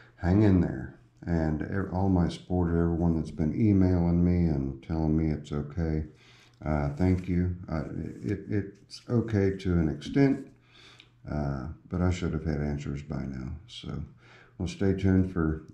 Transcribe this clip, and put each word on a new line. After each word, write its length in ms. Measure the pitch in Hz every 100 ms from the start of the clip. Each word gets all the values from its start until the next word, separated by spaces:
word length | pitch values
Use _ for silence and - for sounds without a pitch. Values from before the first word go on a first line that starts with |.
| - -
hang 260 | 87 101
in 180 | 104 92
there. 380 | 71 64 64 - _ _ 87
And 360 | 85 78 76
ev-, 300 | - 98 92
all 160 | 92 98
my 200 | 90 85
support, 420 | - - 90 85
everyone 460 | 85 85 82 85 80
that's 140 | 78
been 240 | - 78
emailing 680 | 78 107 98 92 90 85 85
me 220 | 87 87 85
and 360 | 69 67 67
telling 340 | - 80 78 80
me 140 | 80
it's 220 | 73 73
okay, 520 | 73 71 - 80 78 76 - - - _ _
uh, 240 | 73 76 71 71
thank 320 | 92 92 -
you. 260 | 87 90 87 -
Uh, 140 | 80 - 82 - -
it, 180 | 117 98 -
it's 540 | 104 - - - - -
okay 460 | 120 - 104 98 95
to 160 | 95
an 140 | 87 78
extent, 580 | 71 - 139 139 135 - - _ - - - - _ -
uh, 380 | 76 71 67 71 - -
but 100 | 87
I 100 | 90
should 220 | 90 82
have 140 | 78 78
had 140 | 73
answers 420 | 73 71 71 71
by 200 | - 69
now. 300 | 67 65 64 80 -
So. 340 | - - 71 73 - - - - -
Well, 100 | 87
stay 260 | - 98
tuned 380 | 90 95 92 92
for 320 | 85 78 78 -